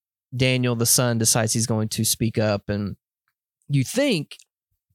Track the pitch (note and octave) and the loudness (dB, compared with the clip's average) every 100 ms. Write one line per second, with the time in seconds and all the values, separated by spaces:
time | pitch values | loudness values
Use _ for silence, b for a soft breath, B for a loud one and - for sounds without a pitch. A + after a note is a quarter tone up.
0 | _ _ _ B2 C3 B2+ B2 A#2 A#2 - | _ _ _ -2 2 2 0 0 2 2
1 | B2 A#2 A2 A#2+ A2+ A#2 A2 A2 A2 - | 2 2 2 2 0 0 0 -2 -2 -2
2 | A2 - A2+ - G#2+ G2+ - G#2 G2+ - | -2 0 -2 0 0 -2 -4 -6 -6 -10
3 | _ _ _ _ _ _ - C#3+ B2 A#3+ | _ _ _ _ _ _ -4 -2 0 0
4 | C#4+ F#3 - - - _ _ _ _ | 0 0 -4 -14 -20 _ _ _ _